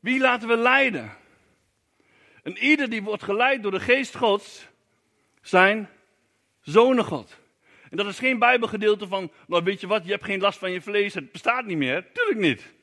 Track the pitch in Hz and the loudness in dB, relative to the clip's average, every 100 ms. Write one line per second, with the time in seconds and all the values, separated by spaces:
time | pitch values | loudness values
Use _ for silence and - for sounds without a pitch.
0 | 196 262 262 240 226 233 240 269 269 175 | -2 2 2 0 0 2 4 4 2 -2
1 | 110 - _ _ _ _ _ _ _ _ | -10 -18 _ _ _ _ _ _ _ _
2 | _ _ _ _ - 190 247 302 262 226 | _ _ _ _ -14 -4 0 2 0 -6
3 | 202 208 - 202 247 269 202 190 190 254 | -6 -8 -4 0 0 0 -4 -6 0 0
4 | 262 - 240 202 - - - _ _ _ | 0 -2 0 0 -2 -20 -20 _ _ _
5 | _ _ _ _ - 185 185 220 202 _ | _ _ _ _ 2 6 6 4 -8 _
6 | _ _ _ _ _ _ - 175 247 254 | _ _ _ _ _ _ 2 4 6 4
7 | - 151 104 - _ _ _ _ - 160 | 0 -6 -10 -20 _ _ _ _ -14 -8
8 | 202 285 254 247 240 247 226 214 214 208 | -6 -4 -2 2 4 4 0 -2 0 0
9 | 202 196 180 _ _ 170 170 196 185 214 | -2 -8 -8 _ _ 0 0 -4 -2 -4
10 | 175 196 - 196 196 - 190 180 202 208 | -2 -8 -4 -2 -2 -2 -8 -8 -2 0
11 | 202 175 135 - - 247 226 165 131 147 | 0 -4 -12 -4 -2 -2 -4 -4 -2 -4
12 | 185 - 453 226 180 110 - _ | -6 -4 -2 0 0 -2 -8 _